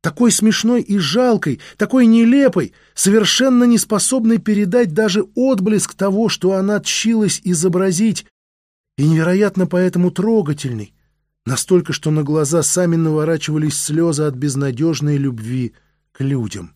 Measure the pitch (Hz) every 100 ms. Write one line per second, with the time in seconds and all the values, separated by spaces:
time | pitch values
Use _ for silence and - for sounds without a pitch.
0 | 170 - 240 - 214 - 220 240 - 196
1 | 147 208 254 214 160 123 - - 208 254
2 | 233 226 233 277 269 180 123 _ _ -
3 | 196 214 190 - 262 247 247 233 - 202
4 | - 262 226 226 - 202 196 240 220 156
5 | 220 190 - - 262 226 190 214 - -
6 | 196 196 220 - 180 190 196 208 - -
7 | 220 226 202 - 185 175 185 180 190 175
8 | 220 - - _ _ _ _ _ _ -
9 | 147 160 165 185 208 190 170 180 185 180
10 | 180 180 208 220 156 147 135 113 104 _
11 | _ _ _ _ - 139 - 180 - 131
12 | 156 156 143 156 143 170 143 180 180 165
13 | 160 151 151 160 156 156 151 - - 151
14 | 170 147 151 127 143 135 139 120 165 156
15 | 147 143 139 117 110 127 117 _ _ _
16 | _ _ 135 139 107 95 82